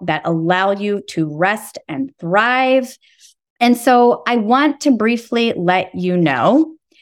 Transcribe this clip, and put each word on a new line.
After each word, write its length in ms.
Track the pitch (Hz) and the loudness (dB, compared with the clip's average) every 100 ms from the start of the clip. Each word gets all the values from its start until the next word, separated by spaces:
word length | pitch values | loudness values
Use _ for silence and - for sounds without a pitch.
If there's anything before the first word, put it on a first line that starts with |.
that 220 | 175 151 170 | -6 -4 -2
allow 460 | 165 165 180 196 | -2 0 0 0
you 320 | 202 208 202 - | -2 -4 -4 -6
to 240 | 170 156 | -6 -6
rest 440 | 151 185 220 - - - | -2 -2 -2 -8 -18 -10
and 240 | 139 135 - | -8 -8 -10
thrive. 760 | 170 196 233 254 262 262 247 - _ _ _ _ _ - | -2 0 0 0 0 0 -2 -10 _ _ _ _ _ -2
And 160 | 240 240 | 0 2
so 440 | 269 247 240 240 240 | 2 4 4 2 -2
I 80 | 240 | -2
want 460 | 208 262 302 285 | 0 2 0 0
to 100 | 294 | 0
briefly 640 | 226 220 233 - 233 233 - | 2 0 -2 -2 -2 -2 0
let 400 | 175 185 185 180 | 0 0 -2 -4
you 220 | 180 180 | -2 0
know 580 | 160 127 151 277 311 - _ _ | 0 2 2 2 0 -6 _ _